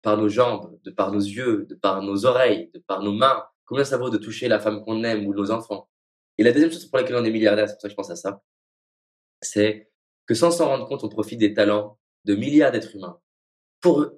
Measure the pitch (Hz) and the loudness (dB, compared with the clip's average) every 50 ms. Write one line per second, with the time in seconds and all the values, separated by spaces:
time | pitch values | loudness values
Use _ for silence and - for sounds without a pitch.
0 | - 107 107 107 107 104 101 117 123 120 110 98 - 87 - - - - - - | -2 0 2 2 2 2 2 2 2 2 0 -4 -8 -14 -20 -20 -20 -8 -4 -4
1 | 98 95 104 101 101 101 101 120 127 120 110 101 98 - - - - 98 95 95 | -2 -2 -2 -2 -2 -4 -6 -4 -2 -2 -2 -2 -4 -8 -6 -4 -2 -2 -2 -2
2 | 98 101 98 101 107 131 120 127 131 120 104 87 - - - - - - 98 95 | -4 -4 -2 0 2 2 4 4 4 4 2 0 -4 -10 -16 -14 -10 -8 -6 -4
3 | 101 104 101 110 131 135 131 - - - _ _ _ - 123 139 139 131 135 120 | -4 -4 0 2 2 2 2 0 -4 -12 _ _ _ -4 -2 -2 -2 0 -2 -2
4 | 123 123 113 104 - 110 110 - 127 120 110 107 107 110 107 104 - 110 110 110 | -2 -2 -4 -4 -4 -8 -8 -4 0 0 0 0 0 -2 -4 -4 -4 -6 -4 -4
5 | 117 113 113 104 101 101 98 101 101 98 110 113 - - 104 95 - _ _ _ | -2 -2 -2 -2 -4 -4 -4 -2 -2 -2 -4 -4 -6 -8 -12 -12 -12 _ _ _
6 | _ _ _ _ _ _ _ - 110 120 120 147 156 165 165 - - - - 127 | _ _ _ _ _ _ _ 2 4 4 6 6 4 2 0 -4 -8 -4 -2 -2
7 | 127 123 123 120 117 110 113 113 107 104 104 104 107 104 - - - 101 - - | 0 0 -2 -2 0 0 0 2 4 4 4 4 2 0 -4 -8 -14 -12 -10 -10
8 | 95 92 85 - - 95 101 - _ _ _ _ _ _ _ _ _ _ _ _ | -12 -10 -12 -10 -8 -10 -10 -10 _ _ _ _ _ _ _ _ _ _ _ _
9 | _ _ _ _ _ _ _ _ - - - 101 104 107 107 107 - _ _ _ | _ _ _ _ _ _ _ _ -14 -4 0 2 2 2 0 -4 -10 _ _ _
10 | _ _ _ _ _ - 117 - 170 170 165 - 160 143 135 123 113 - 139 139 | _ _ _ _ _ -2 0 2 2 2 4 2 2 0 0 -2 -4 -6 -8 -8
11 | - 104 - 110 107 - - 117 107 101 101 110 104 104 104 107 104 - - _ | -8 -8 -6 -6 -6 -6 -2 0 0 2 4 2 2 2 2 0 -2 -6 -12 _
12 | _ _ _ _ _ 104 101 104 123 143 147 151 147 131 120 110 - - - 98 | _ _ _ _ _ -2 -2 0 0 2 4 4 4 4 2 -2 -4 -8 -12 -14
13 | 92 87 - - _ _ _ _ _ _ _ _ _ _ _ _ - 180 156 143 | -14 -16 -16 -18 _ _ _ _ _ _ _ _ _ _ _ _ 2 4 4 4
14 | 147 - - | 2 0 4